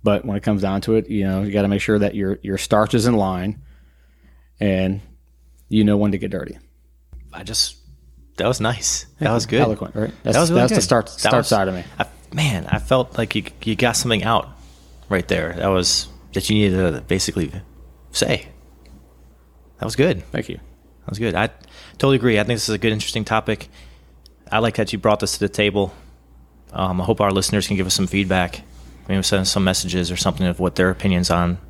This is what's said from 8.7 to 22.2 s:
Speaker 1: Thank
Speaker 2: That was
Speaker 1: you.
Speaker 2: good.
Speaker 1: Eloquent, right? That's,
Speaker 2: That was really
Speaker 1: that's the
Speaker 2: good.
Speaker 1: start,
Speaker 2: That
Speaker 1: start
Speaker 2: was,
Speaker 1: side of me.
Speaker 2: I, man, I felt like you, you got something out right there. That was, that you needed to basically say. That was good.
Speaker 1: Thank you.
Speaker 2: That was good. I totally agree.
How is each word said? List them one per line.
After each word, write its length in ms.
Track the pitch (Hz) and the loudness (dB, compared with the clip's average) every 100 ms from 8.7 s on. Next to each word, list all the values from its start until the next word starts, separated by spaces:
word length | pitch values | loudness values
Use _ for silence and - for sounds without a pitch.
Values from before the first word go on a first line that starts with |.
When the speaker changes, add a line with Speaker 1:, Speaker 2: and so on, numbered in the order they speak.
| 123 - - | 0 -2 -4
Speaker 1:
Thank 160 | - _ | -8 _
Speaker 2:
That 140 | 151 | 0
was 120 | 113 - | 0 0
Speaker 1:
you. 40 | |
Speaker 2:
good. 120 | 117 | 2
Speaker 1:
Eloquent, 340 | 123 107 - - | 2 0 -6 -4
right? 180 | 107 - | -6 -4
That's, 120 | 117 113 | 0 2
Speaker 2:
That 60 | |
was 80 | 165 | 4
really 120 | 170 | 4
Speaker 1:
that's 100 | 123 | 4
the 40 | 214 | 2
Speaker 2:
good. 40 | |
Speaker 1:
start, 240 | - 120 - | 2 2 0
Speaker 2:
That 120 | - | -2
Speaker 1:
start 160 | 104 120 | 2 2
Speaker 2:
was, 100 | 113 | 2
Speaker 1:
side 200 | 110 95 | 0 0
of 80 | 92 | -2
me. 80 | 82 - | -10 -6
Speaker 2:
I, 80 | - - - | -8 -8 -10
man, 320 | - 156 95 - | -2 -2 -2 -2
I 120 | 107 | -4
felt 380 | - 131 123 - | 2 0 2 -2
like 180 | 113 110 | -2 -2
you, 80 | - - | -6 -8
you 120 | 110 107 | -4 0
got 200 | 123 113 | 2 2
something 280 | 123 110 | 0 0
out 260 | 95 117 - - - - - - - | 2 0 0 -14 -20 -20 -20 -20 -4
right 180 | 98 87 | -2 0
there. 260 | 90 80 | -2 -2
That 140 | 87 95 | -2 0
was, 400 | 92 87 - - - - | 2 2 -2 -4 -16 -6
that 160 | - - | -6 0
you 60 | 107 | 2
needed 380 | 104 92 90 71 | 4 4 2 0
to 60 | |
basically 500 | - 95 - - 76 92 - - - - - | -2 -2 0 -2 -4 -6 -14 -20 -20 -20 -10
say. 360 | - - - - - - - - - - - - _ _ _ - _ | -2 0 -2 -4 -20 -20 -20 -20 -20 -20 -20 -20 _ _ _ -20 _
That 80 | 110 | -8
was 100 | 110 | 0
good. 280 | 160 98 - | 0 0 -6
Speaker 1:
Thank 180 | - - | -8 -8
you. 60 | - | -12
Speaker 2:
That 520 | - - _ _ - | -16 -20 _ _ -10
was 100 | 101 | -4
good. 160 | 113 85 | -2 0
I 120 | 110 - - - - - | -2 -4 -20 -20 -20 0
totally 200 | 139 | 2
agree. 220 | 135 | 4